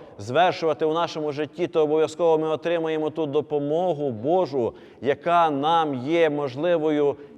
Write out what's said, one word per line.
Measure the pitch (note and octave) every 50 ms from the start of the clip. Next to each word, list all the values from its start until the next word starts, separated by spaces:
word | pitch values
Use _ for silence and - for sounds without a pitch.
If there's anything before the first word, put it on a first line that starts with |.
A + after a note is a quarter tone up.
| - - - -
звершувати | G2+ A2+ B2+ D#3+ F3+ F3 - - E3 D#3 D3 D3+ D#3+
у | D#3
нашому | D#3+ E3+ E3+ D#3 - D#3+ D3+ D3+
житті, | C3+ D3 D3+ C#3+ - F3 F3
то | - - D#3+
обов'язково | D3+ D3 D#3 D#3+ D#3 C#3+ - - F3 E3 D#3+ D#3
ми | D#3 D#3
отримаємо | D#3 D3+ - E3+ F3 E3 D#3+ D#3+ D#3 D#3 D3+ D3+
ту | D3+ E3+ D#3
допомогу | C#3+ C3+ D3+ D3 - D3+ D3 C#3+ C#3+ D3+ E3+ F#3 F3+ D3+ C#3+ D3 C3+
Божу, | A#2 G#2 A#2+ D3+ F3 F#3 E3+ B2+ C#3 C3 A2+ G2+ - - - - - -
яка | G#2+ C3+ C#3 - - E3+ E3+ E3+ E3 D#3
нам | C#3+ C3+ D3 D#3+ E3+ E3 D#3 D3 C3+
є | B2 B2 D3 E3+ E3+ E3 D3+
можливою | D3 D3 C#3+ C3+ A#2+ C#3 D#3+ F3+ F3 D#3+ D3+ D#3+ D3+ D3 C#3+ C#3+ C3 - - - -